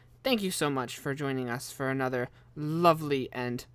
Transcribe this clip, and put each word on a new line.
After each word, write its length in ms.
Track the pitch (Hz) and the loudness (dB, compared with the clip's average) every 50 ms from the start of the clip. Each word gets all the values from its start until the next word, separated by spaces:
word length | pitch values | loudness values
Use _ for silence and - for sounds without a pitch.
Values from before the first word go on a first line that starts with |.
| - - - - - | -20 -20 -20 -6 0
thank 180 | 269 254 214 | 0 2 2
you 80 | 202 185 | 2 -2
so 220 | - - 156 147 | 0 0 0 0
much 260 | 139 131 123 120 - | 0 0 -2 -4 -8
for 160 | - - 143 135 | -6 -6 -4 -4
joining 380 | 151 143 139 131 131 127 120 | -2 -2 -2 -2 -2 -2 -4
us 200 | 117 131 - - | -4 -6 -6 -10
for 160 | - - 139 | -6 -4 -2
another 420 | 135 135 135 131 127 131 123 123 - - - - - - | 0 0 0 0 0 0 -2 -2 -4 -8 -16 -20 -16 -10
lovely 720 | 151 151 151 160 170 175 170 160 160 156 143 143 131 123 - | -6 -4 -2 2 6 6 6 6 6 2 0 0 0 0 -2
and 320 | - 123 123 123 120 123 - - - | -4 -4 -4 -2 -4 -4 -6 -10 -18